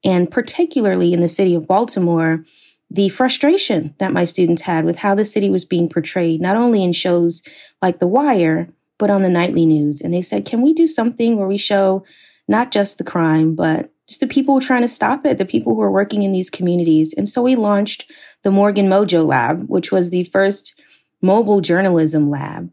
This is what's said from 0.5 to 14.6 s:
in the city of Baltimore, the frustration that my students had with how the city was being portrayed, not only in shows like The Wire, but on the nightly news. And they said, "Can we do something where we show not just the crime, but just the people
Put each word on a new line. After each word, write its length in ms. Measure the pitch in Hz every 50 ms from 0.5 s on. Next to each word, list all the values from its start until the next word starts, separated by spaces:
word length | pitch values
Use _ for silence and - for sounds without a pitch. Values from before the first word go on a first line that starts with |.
| - - 349 330 - 269 220 196 185 180 180 175
in 80 | 180 170
the 80 | 175 170
city 260 | - - 196 185 175
of 140 | 170 156 -
Baltimore, 760 | 185 202 240 226 - 196 180 170 170 165 165 160 160 165 160 _ _ _ _ _ _ _ _ _
the 180 | - 196 196 190
frustration 840 | - - 254 254 - - - 285 349 392 - - 214 160 160 147 - _
that 140 | 190 190
my 120 | 190 180 175
students 380 | 170 - - 180 165 170 165
had 220 | - - 170 160 160
with 140 | 165 170 -
how 160 | - 202 202
the 100 | 202 214
city 260 | 196 - 214 202 196
was 140 | 190 180 -
being 240 | _ 185 170 170 165
portrayed, 520 | - 170 160 - - 185 170 165 160 160
not 160 | 175 185 202
only 260 | 226 240 240 226 202
in 100 | 185 180
shows 520 | 170 - - 185 175 175 170 170 170 - - - - - - - _ _
like 200 | - 185 180 -
The 80 | 185 180
Wire, 600 | 202 269 294 294 247 190 170 160 160 156 170 175 _ _ _ _ _ _
but 120 | 208 202
on 120 | 202 196
the 60 | 190 185
nightly 380 | 175 170 175 180 - 170 165
news. 340 | 160 156 151 147 147 147 -
And 120 | - 175
they 100 | 175 175
said, 220 | 180 - 208 202 202
"Can 180 | - - 226
we 100 | 247 294 320
do 140 | 320 330 311
something 480 | - - 226 240 233 - 233 233 233
where 100 | 208 196
we 120 | 190 196 202
show 440 | - - 208 196 196 190 190 196 190 _ - _ - - _ _ _ -
not 240 | 214 220 247 247
just 260 | - 208 202 196 - -
the 60 | 165
crime, 500 | - - 175 165 160 156 160 160 160 160
but 360 | 147 170 160 160 - - - _ _ _ -
just 120 | - -
the 60 | 277
people 340 | 240 - 277 262 277 277 262